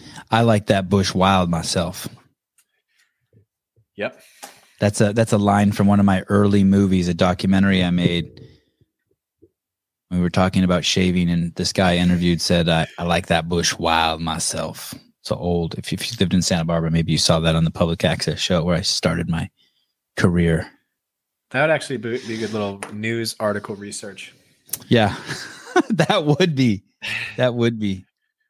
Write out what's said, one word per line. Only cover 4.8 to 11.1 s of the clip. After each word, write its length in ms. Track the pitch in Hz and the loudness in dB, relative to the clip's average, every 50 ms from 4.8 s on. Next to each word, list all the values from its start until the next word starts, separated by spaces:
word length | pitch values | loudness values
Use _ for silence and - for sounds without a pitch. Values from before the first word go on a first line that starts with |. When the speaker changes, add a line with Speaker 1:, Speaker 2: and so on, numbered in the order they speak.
| 110 104 104 - | -2 0 2 2
Speaker 1:
a, 120 | 113 101 | 0 2
that's 200 | 104 117 113 - | 2 0 0 2
a 60 | - 104 | 2 2
line 340 | 101 101 101 101 104 101 | 2 2 4 4 4 2
from 140 | 104 - 101 | 2 2 4
one 140 | 101 101 101 | 4 4 4
of 60 | 101 | 4
my 160 | 101 95 92 - - | 4 2 0 0 2
early 340 | 101 101 104 101 101 101 98 | 2 4 4 4 4 4 4
movies, 440 | 95 98 98 101 92 95 92 87 90 | 6 4 4 4 4 2 2 0 0
a 60 | 85 | 0
documentary 680 | 82 95 90 90 - - 95 95 95 98 98 95 92 | 2 2 2 2 0 0 2 2 4 4 4 2 2
I 80 | 92 87 | 2 0
made. 520 | 87 87 87 87 87 85 82 - - - - - - _ _ _ _ _ _ _ _ _ _ _ _ _ _ _ _ _ _ _ _ _ _ _ _ _ _ _ _ _ _ - | 0 2 2 0 0 -2 -4 -6 -12 -20 -20 -20 -20 _ _ _ _ _ _ _ _ _ _ _ _ _ _ _ _ _ _ _ _ _ _ _ _ _ _ _ _ _ _ -6
We 100 | 90 90 | -2 -2
were 100 | 87 87 | -2 0
talking 340 | - 98 92 92 - 98 92 | 2 2 2 2 2 2 2
about 200 | 90 90 85 - | 2 2 0 0
shaving, 460 | - - 98 92 92 | 0 0 2 2 2